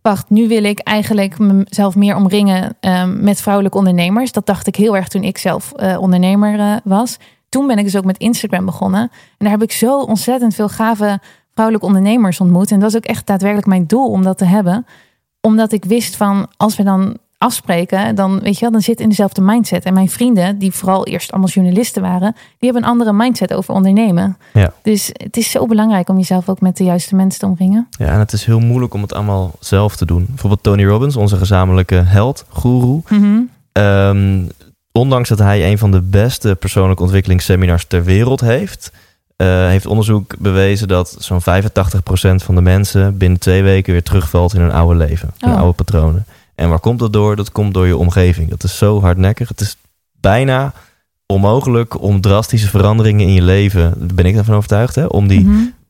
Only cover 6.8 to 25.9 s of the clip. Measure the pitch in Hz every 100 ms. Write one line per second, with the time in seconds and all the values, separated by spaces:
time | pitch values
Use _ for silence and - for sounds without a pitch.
6.8 | 196 190 240 - - _ _ 262 277 214
7.8 | 202 196 190 190 220 240 208 185 185 -
8.8 | 190 190 240 - _ _ 208 208 220 -
9.8 | 233 277 254 208 - 254 240 208 208 -
10.8 | 226 220 208 196 - _ _ - 220 214
11.8 | 180 196 196 247 202 165 180 175 202 202
12.8 | 214 226 - - - 196 196 208 202 185
13.8 | 165 233 254 196 190 185 185 202 180 196
14.8 | 247 _ _ _ _ _ 226 220 220 214
15.8 | 185 233 226 - 202 196 196 _ 214 208
16.8 | 196 190 190 - _ _ 240 - - 175
17.8 | 175 190 220 208 190 190 - 196 233 220
18.8 | 202 226 220 208 196 - 190 233 220 175
19.8 | 185 190 190 - 247 214 180 202 190 -
20.8 | 190 190 - 170 - 190 190 190 180 185
21.8 | 240 - 185 180 202 233 - _ 247 247
22.8 | 220 240 220 202 247 240 185 - 185 196
23.8 | 190 196 226 170 196 185 _ 107 90 -
24.8 | - 208 - - 208 233 220 - 240 220
25.8 | 220